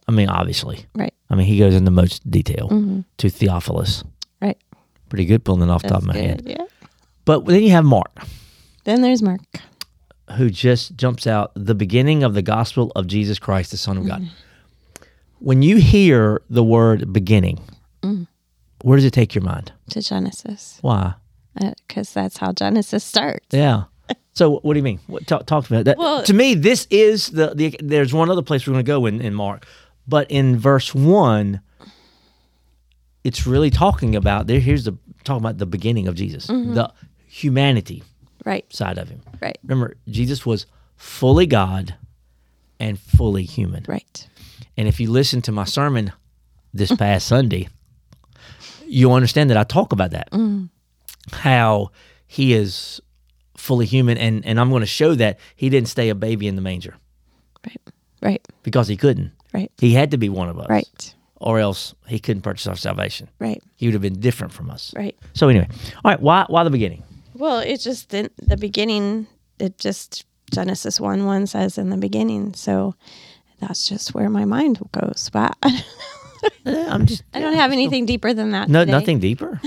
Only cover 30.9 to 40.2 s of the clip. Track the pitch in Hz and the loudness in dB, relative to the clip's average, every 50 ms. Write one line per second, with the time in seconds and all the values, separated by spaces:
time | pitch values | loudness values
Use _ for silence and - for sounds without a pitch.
30.9 | - 135 135 160 190 208 170 123 110 104 104 101 101 98 - _ _ _ - - | -2 2 4 6 6 6 6 4 4 2 0 -2 -4 -6 -10 _ _ _ -20 -20
31.9 | - _ _ _ _ _ _ _ _ _ _ _ _ _ _ _ _ _ _ _ | -20 _ _ _ _ _ _ _ _ _ _ _ _ _ _ _ _ _ _ _
32.9 | _ _ _ _ _ _ _ 127 117 - - 123 127 139 156 143 131 - 165 196 | _ _ _ _ _ _ _ -6 -4 -4 -2 0 2 2 2 2 2 4 2 2
33.9 | 185 - - 113 107 104 95 104 101 104 - 90 120 135 127 131 147 143 113 107 | 2 0 0 0 0 0 0 0 0 0 0 0 0 2 2 2 0 0 0 -4
34.9 | 92 - - - - _ _ - 139 120 110 113 113 - 101 90 90 92 85 113 | -8 -8 -16 -20 -20 _ _ -6 -4 -4 -4 -4 -4 -6 -6 -6 -6 -4 -2 -2
35.9 | 120 113 92 92 87 85 98 95 151 139 - - 220 254 240 - 233 117 113 - | -2 -2 -2 -4 -4 -4 -6 -8 -8 -10 -8 -6 -4 -4 -4 -2 -2 -2 -2 -4
36.9 | - _ - _ _ _ _ _ _ - - 143 127 131 139 139 131 113 87 - | -6 _ -20 _ _ _ _ _ _ -6 -4 0 0 2 2 2 2 0 -2 -4
37.9 | - - - _ _ _ _ _ _ _ - - 190 196 - _ - - 104 92 | -12 -16 -18 _ _ _ _ _ _ _ -8 -6 -6 -6 -8 _ -10 -8 -6 -6
38.9 | 90 - - - - - - - - - - - - - - - 131 131 120 - | -6 -8 -10 -14 -16 -20 -20 -20 -16 -12 -12 -12 -12 -12 -6 -4 -2 -2 -2 -4
39.9 | - _ _ - 107 110 | -6 _ _ -10 -4 -4